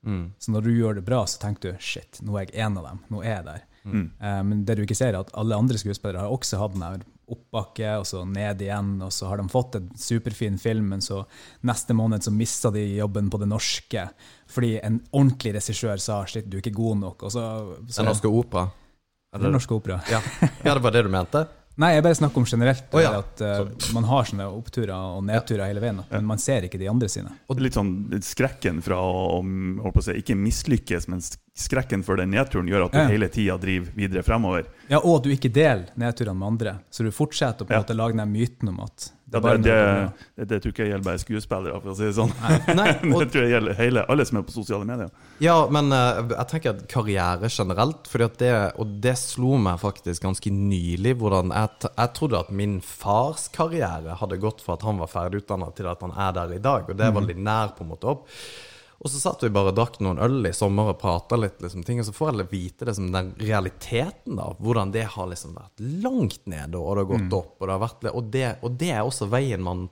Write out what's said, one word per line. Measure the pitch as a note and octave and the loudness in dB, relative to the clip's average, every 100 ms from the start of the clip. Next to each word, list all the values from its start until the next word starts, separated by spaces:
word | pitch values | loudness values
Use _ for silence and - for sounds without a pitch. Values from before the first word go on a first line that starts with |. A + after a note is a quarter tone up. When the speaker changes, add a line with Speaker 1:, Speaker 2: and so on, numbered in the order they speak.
| A2+ | -4
Speaker 1:
Mm. | F#2+ F2 G2+ | -4 -6 -8
Speaker 2:
Så | - | -2
når | A2 | 0
du | A2+ | 2
gjør | A#2 A2+ G2+ | 4 2 0
det | F#2 | 0
bra, | B2 G2 | 0 0
så | - | -4
tenker | G#2 G#2 F#2+ | -6 -6 -8
du, | F#2+ | -8
«Shit, | - - - - | -8 -8 -10 -12
nå | G#2 G#2 | -6 -6
er | F#2 | -6
jeg | G#2+ | -4
en | A2 G2 | -2 -4
av | D2 | -8
dem. | F#2 - | -16 -10
Nå | G#2 | -6
er | G#2+ G#2 | -4 -6
jeg | D#2 | -8
der.» | E2 _ _ G2+ | -14 _ _ -4
Speaker 3:
Mm. | G#2 E2 - | -4 -4 -6
Speaker 2:
Eh, | G#2 G2 | -4 -2
men | G2 G#2 G2+ | 0 0 0
det | G#2+ | -2
du | |
ikke | G2+ G#2 | 0 0
ser | C3 F#2+ | 0 -2
er | |
at | G2 | -6
alle | - A2 G#2+ | -4 -2 2
andre | B2+ A2 | 2 2
skuespillere | G2+ G2+ G#2 F2+ | -4 -6 -6 -6
har | G#2 | -4
også | C3 - G2 | -4 -4 -2
hatt | G#2 | -2
den | F#2+ | -4
her | F2 F#2+ - _ _ | -6 -10 -14 _ _
oppbakke, | A#2+ _ A2+ G#2 - G#2+ G#2+ | -16 _ -8 -8 -6 -4 -2
og | G2 | -4
så | F#2+ F#2 | -6 -6
ned | G2 G#2 G2 | -4 -4 -4
igjen, | G2 G#2 G2+ G2 | -4 -2 -2 -4
og | F#2+ | -4
så | - F#2 | -6 -4
har | G2+ | -4
de | G2 | 0
fått | B2+ B2+ G#2+ | 0 0 -6
en | F2 - | -8 -10
superfin | - A#2 A2+ G#2+ A2 G2 | -2 -2 -2 -4 -4 -2
film, | A2+ A2 G2+ | 0 0 0
men | G2 | -2
så | - G2 G2 - - - | -4 -6 -8 -16 -20 -6
neste | B2 A#2 - A2+ | -2 -2 0 2
måned | A2 G#2+ | 2 0
så | A2 | 0
mister | G#2 A#2 - A#2+ | 0 0 0 0
de | G#2 G#2 G2+ | 0 -2 -2
jobben | G#2+ G2+ G2 | -2 0 0
på | F#2+ | 0
det | G2+ | 0
norske, | G#2 - - - A2+ F2+ - - - _ | 0 -2 -4 -4 -6 -6 -12 -20 -20 _
fordi | - A#2+ A2 | -2 0 0
en | G#2+ A2+ - | 0 -2 0
ordentlig | C#3 C3+ B2+ A2+ G#2 | 4 4 4 -2 -4
regissør | - G#2+ A2+ G2 | -4 -4 -2 -2
sa, | - G#2 F#2+ | -2 -4 -4
«Shit, | A2+ G2 | -8 -8
du | F#2+ | -6
er | |
ikke | A2+ G#2 | -6 -2
god | A2+ G#2 | 0 0
nok», | F#2+ - | -2 -8
og | G2+ | -8
så, | A#2 A2+ A2 G#2 - A#2+ | -6 -6 -6 -10 -12 -10
så | - | -2
Speaker 1:
Den | A2 | 0
norske | G#2+ A2+ | 2 4
opera? | A2 B2 F#2+ F#2 - _ _ _ _ _ | 4 2 -2 -2 -6 _ _ _ _ _
Speaker 2:
Den | G2+ B2 | 0 2
norske | C#3 - A2 | 2 2 -2
opera. | G2 F#2+ - | -2 -4 0
Speaker 1:
Ja. | A2 A#2+ - E3 - | 0 0 2 2 2
Ja, | C#3+ | 2
det | C#3 | 4
var | A#2+ A2+ | 6 4
det | |
du | G#2 | 4
mente? | F#2 F2+ D3 D#3+ - _ - | 2 2 0 -2 -8 _ 2
Speaker 2:
Nei, | E3 | 4
jeg | D#3 F3 | 6 6
bare | D#3+ | 6
snakker | D3 C3+ | 4 2
om | A#2+ | 2
generelt, | A#2 B2 B2+ - | 4 4 2 2
Speaker 1:
Å, | D3+ | 4
ja. | D#3+ G#2 | 4 2
Speaker 2:
at, | - - | -4 -4
eh, | G#2+ G2+ | -2 0
Speaker 1:
Sorry. | G2+ A2 - | -2 -4 -2
Speaker 2:
man | A#2 A2+ | 0 4
har | C3+ A2+ | 2 2
sånne | G2+ G2 | -4 -6
oppturer | G2+ A#2 - G#2 F#2 | -8 -8 -4 -4 -4
og | F#2 F#2 G2 | -6 -4 0
nedturer | A2 - G#2+ G2 | 0 0 -2 -2
hele | G2+ | -2
veien, | A#2 G2 | -2 -4
Speaker 3:
Ja. | - G#2+ | -4 -2
Speaker 2:
men | G#2+ | 0
man | A2 | 0
ser | - C3 F2+ | 0 0 0
ikke | F#2+ | -4
de | F#2+ | 2
andre | A#2 G#2+ | 4 4
sine. | G#2 F#2+ - _ | 0 -8 -12 _
Speaker 3:
Og | C3 | 0
litt | C3 A#2+ | 2 4
sånn | G2+ F#2 G2+ G2+ - | 2 0 -2 -4 -4
skrekken | - B2 - G2+ D#2+ | 0 0 2 -2 0
fra | F2 F#2 | 0 2
å, | F#2 F#2 F#2 F2 | 2 0 0 0
om, | F#2+ F#2+ F#2 F#2+ | 0 -2 -2 -2
holdt | G#2+ | 2
på | - | 2
å | - | 2
si, | F#2 | -4
ikke | - G2+ | 0 2
mislykkes, | G#2 A#2 - B2 - F2 E2 | 2 0 2 0 2 -4 -2
men | F#2 | -6
s-, | - - _ | -8 -14 _
skrekken | - - C3 B2+ G2 | -10 -2 -2 0 -2
for | F#2 F#2+ | 0 0
den | F#2 | 2
nedturen | G2+ C3+ G#2 F2 | 2 2 0 2
gjør | G2 F2 | 2 4
at | |
du | C#3+ | 4
Speaker 2:
Ja. | D3 | 6
Speaker 3:
hele | G#2 F#2+ | 4 2
tiden | - G2+ F#2 | 2 0 0
driver | F#2+ F#2 F2 | 0 -2 -2
videre | - G2 F#2 - | -4 -2 0 2
fremover. | A2+ G2+ F2+ - - - | 2 2 0 -2 -12 2
Speaker 2:
Ja, | C#3+ | 2
og | E3+ D#3+ | 6 4
at | C3 | 4
du | C#3 | 0
ikke | C3 | 2
deler | A#2 D#3 A2 F2+ - | 4 4 4 -2 -4
nedturene | A#2+ - A2 F#2 | -4 -2 -4 -2
med | G2 | -2
andre, | A2+ A2 G2 - | -2 -2 -6 -12
så | - | -4
du | A2+ | -2
fortsetter | - D3+ - C#3 G#2+ | 0 -2 0 -2 -2
å | G2+ | 0
på | G#2+ | 0
en | |
Speaker 3:
Ja. | G#2 | 2
Speaker 2:
måte | A2+ | 0
lage | A2+ A2+ | 0 0
den | G#2+ | 0
myten | G#2 A#2+ - G#2 | 0 0 -2 -4
om | F#2 | -4
at | G#2+ - - _ - | -10 -12 -18 _ -4
det | |
Speaker 3:
Ja, | A2+ | 0
Speaker 2:
bare | A#2 A2 | 4 4
Speaker 3:
det, | |
Speaker 2:
når | |
det | A2 | 6
går | A2 G#2 | 6 6
Speaker 3:
det, | G2 | 4
Speaker 2:
bra. | F#2+ - - - | 2 -4 -18 -10
Speaker 3:
det, | G#2 | -4
det | G#2+ | -2
tror | A2 | -2
ikke | - G#2+ | -2 -2
jeg | |
gjelder | G2 | 0
bare | F#2+ F2+ | -2 -4
skuespillere, | - G#2+ - G2 F#2 G2 | -2 -4 -2 -4 -4 -6
for | G2 | -8
å | F#2+ | -2
si | G#2+ | 0
det | G#2 | 2
sånn. | A2+ - | 2 2
Speaker 2:
Nei. | B2 D#3 - E3+ | 2 4 4 4
Speaker 1:
Nei, | G3+ | 4
Speaker 3:
<laughs> | D3 E3+ | 4 4
Speaker 1:
og | E3 | 4
Speaker 3:
Det | C#3+ | 4
tror | C#3+ | 4
jeg | A#2+ | 4
gjelder | A#2+ G#2+ G2+ | 4 2 2
hele, | A#2+ B2 - | 2 4 4
alle | D3 B2+ | 2 4
som | G#2+ | 0
er | |
på | F2 A#2 | -2 -8
sosiale | G#2 G#2 G#2 | -4 -4 -4
medier. | A#2+ F#2 - - - | -6 -8 -12 -20 0
Speaker 1:
Ja, | D#3+ E3 C#3+ | 4 6 6
men, | D3 C#3+ | 4 4
eh, | C3+ B2 G#2 A#2 | 4 4 2 -2
jeg | A2+ B2 | -2 -2
tenker | D#3+ C3+ | -2 -2
at | G2 - | -4 -4
karriere | B2+ G#2+ G2 F2 F2+ A2+ | -2 0 2 0 0 -2
generelt, | - F#2 F#2 C3 D#3 - | -2 -2 2 0 0 -6
fordi | C3 | 0
at | A#2 - | 0 2
det, | B2 A#2 G2 - | 2 4 2 -2
og | A2 G2+ | -6 0
det | A#2+ B2+ | 0 0
slo | - - B2+ C3+ | -4 -2 2 4
meg | G2 F2 | 4 2
faktisk | G2+ - - E2+ | -2 -4 -6 -4
ganske | F#2+ F#2 G#2+ | -2 -2 -2
nylig, | G2 G2+ F#2+ E2+ E2+ A2 B2 | 0 2 2 0 0 0 2
hvordan | G#2+ F#2+ F2+ | 2 2 2
jeg | G2+ G#2+ - | 0 -2 -2
t-, | - - | -6 0
jeg | A#2+ | -2
trodde | - D3+ G#2+ | 0 0 0
at | F2 | -2
min | G2+ G#2 G2 | -2 -2 -2
fars | - - G#2 G#2 C3+ D#3+ - | -6 -8 2 2 2 -2 -8
karriere | - E3 E3 F#2+ D#2+ D#2+ E2+ | -2 -2 0 -2 -4 -8 -6
hadde | G2+ F2+ | -6 -2
gått | G#2+ - | -2 -4
fra | - E2+ | -6 -4
at | |
han | G#2+ G2+ | -2 -2
var | D#2+ | -2
ferdigutdannet | F2+ F2+ G2+ - F#2+ E2 - | -4 -4 -4 -4 -6 -6 -6
til | F#2 | -8
at | F2 | -6
han | F2+ F2+ | -8 -2
er | G2 | -2
der | F2+ F2 F2+ | -2 -4 -2
i | |
dag, | A#2+ C3 F2+ | 0 0 -2
og | G2 | 0
det | A2 | 2
var | G#2 | 2
Speaker 2:
Mhm. | G2 | 0
Speaker 1:
litt | F2 | -2
nær | G#2 A2 G#2 - | -2 0 -2 -6
på | |
en | E2 | -12
måte | D#2+ A2+ | -6 -4
opp. | C#3+ - - - - - - - _ | -4 -6 -18 -18 -18 -20 -20 -20 _
Og | C#3 | -8
så | C3+ | -4
satt | F3+ - | -2 0
vi | A#2 | 0
bare | G2 G2 | 4 4
og | F#2+ | 2
drakk | A#2+ - | 0 0
noen | F#2+ E2 | -2 2
øl | A#2 C3+ G2 | 2 2 0
i | |
sommer | - G2+ G2 G#2+ | 0 2 2 2
og | F2+ | 0
pratet | G2 F2 - A#2+ | 0 -2 0 -2
litt, | G#2 - | -2 -4
liksom, | F2+ F2+ E2+ | -10 -8 -4
ting, | A#2+ | -4
og | G#2+ | -4
så | G#2+ | -2
får | D#3 | -2
jeg | A2+ | -2
litt | F#2 | -2
vite | G2 F2 - A#2 | -4 -6 -6 -6
det | G2+ | -2
som | F#2 | -2
den | F#2 F#2 - | -2 -4 -6
realiteten | G#2+ G#2+ F#2 - - A#2+ E3 - - G#2 | 0 0 0 -8 -4 -2 -2 -8 -8 -6
da, | - - | -6 -4
hvordan | G#2+ A#2 G2 | 0 0 0
det | G#2+ A2+ | -2 -4
har | - F#2 | -6 -8
liksom | F2+ D2+ | -8 -12
vært | E2+ G#2 - A2 E3 | -16 -18 -10 -8 -4
langt | B3 C4 B2+ - - | -2 0 0 -2 -10
nede, | D#2 D2 F2 | -10 -8 -6
og | D#2+ G2+ | -2 0
det | F#2+ | 2
har | |
gått | A2 F#2+ | 0 2
Speaker 2:
Mm. | G2 | -2
Speaker 1:
opp, | E2+ _ | -4 _
og | F#2 | -4
det | F#2+ | -2
har | A2+ | -2
vært | - | -4
litt, | A2+ A#2+ | -6 -4
og | A2+ | -4
det, | C3 B2+ - | -2 -2 -2
og | A#2+ B2 | -6 -2
det | F3 | -2
er | A#2 | 0
også | A2 - G2+ | -2 -2 0
veien | A#2+ C#3 G2 | 0 0 -2
man | F2+ F2+ F2+ | -2 -4 -6